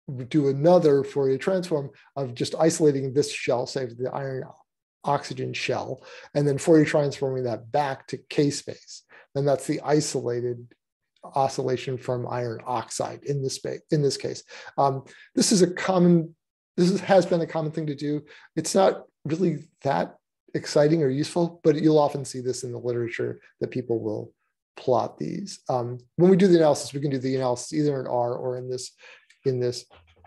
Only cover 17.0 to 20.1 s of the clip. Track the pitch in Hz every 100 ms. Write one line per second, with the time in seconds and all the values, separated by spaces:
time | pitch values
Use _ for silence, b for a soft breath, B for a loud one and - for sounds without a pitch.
17 | - 196 180 175 156 160 151 156 156 135
18 | 147 147 143 B B - 151 196 190 -
19 | - _ 147 160 180 147 - _ 139 160
20 | 180